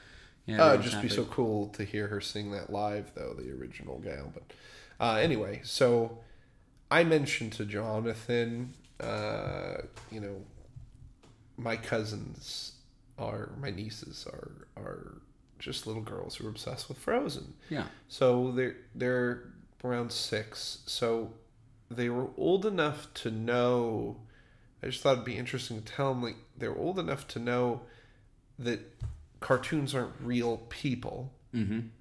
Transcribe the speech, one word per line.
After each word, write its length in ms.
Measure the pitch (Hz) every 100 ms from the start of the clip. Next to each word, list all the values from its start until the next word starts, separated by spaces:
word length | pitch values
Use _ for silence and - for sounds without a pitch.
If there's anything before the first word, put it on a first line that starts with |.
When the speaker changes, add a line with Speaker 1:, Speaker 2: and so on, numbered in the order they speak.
| - - - - -
Speaker 1:
yeah. 160 | -
Speaker 2:
Oh, 60 | 160
it'd 80 | 127
Speaker 1:
everyone's 40 |
Speaker 2:
just 180 | 120 104
be 60 | 123
Speaker 1:
happy. 60 | 107
Speaker 2:
so 80 | 110
cool 420 | - 113 104 98
to 160 | -
hear 220 | 98 104 104
her 160 | 101
sing 300 | - 104 104
that 200 | 98 -
live, 400 | 104 104 104 -
though, 200 | - 60
the 160 | - 64
original 460 | 65 62 - - 65
gal. 340 | 95 69 69
But, 120 | - - - - - - -
uh, 180 | 117 110
anyway, 440 | 160 113 98 101
so 580 | - - 127 117 113 117 - - - - - - -
I 140 | 151
mentioned 480 | 170 156 139 - 113
to 120 | - 104
Jonathan, 1040 | 101 113 107 113 113 - 120 117 117 123 - - -
uh, 840 | 113 107 107 107 95 92 90 90 - - -
you 100 | 110
know, 200 | 101 98 - - - - - - - - - - - -
my 180 | 117 113
cousins 960 | - 117 107 104 - - - - - - - - - -
are, 320 | 113 107 - 113
my 100 | 139
nieces 560 | 95 107 - - - 50
are, 400 | - - - - -
are 440 | 50 50 50 - - - - -
just 280 | - - 110
little 160 | 110
girls 340 | 107 92 - -
who 100 | 110
are 40 |
obsessed 380 | 107 - - -
with 80 | -
Frozen. 540 | - 240 254 139 - - -
Speaker 1:
Yeah. 160 | 147 - - -
Speaker 2:
So 440 | - 127 123 127
they're, 240 | 123 127 - -
they're 580 | - 123 127 123 120 - - - -
around 260 | 123 120 117
six. 680 | - - 107 107 - - - -
So 460 | - 117 113 110 - - - - - -
they 180 | 123 120
were 200 | 123 131 -
old 280 | 165 190 214
enough 460 | 185 151 135 -
to 160 | - 117
know, 840 | 110 113 123 123 123 117 110 113 117 110 - - - - -
I 40 | -
just 160 | -
thought 120 | 143
it'd 100 | 127
be 120 | 123 107
interesting 460 | 123 127 - 110
to 100 | -
tell 200 | - 135
them, 80 | 127
like, 140 | 117 - - 123
they 120 | 113
were 100 | -
old 200 | 156 190
enough 280 | 160 143 -
to 100 | 123
know 420 | 120 123 123 120 - - - - - - - -
that 220 | 120 107 - - - - - -
cartoons 540 | - 127 - 156 131
aren't 200 | 127 113 -
real 380 | 120 120 117 113 -
people. 640 | - 143 120 - 127 135 - -
Speaker 1:
Mm-hmm. 260 | 117 101 113 113 -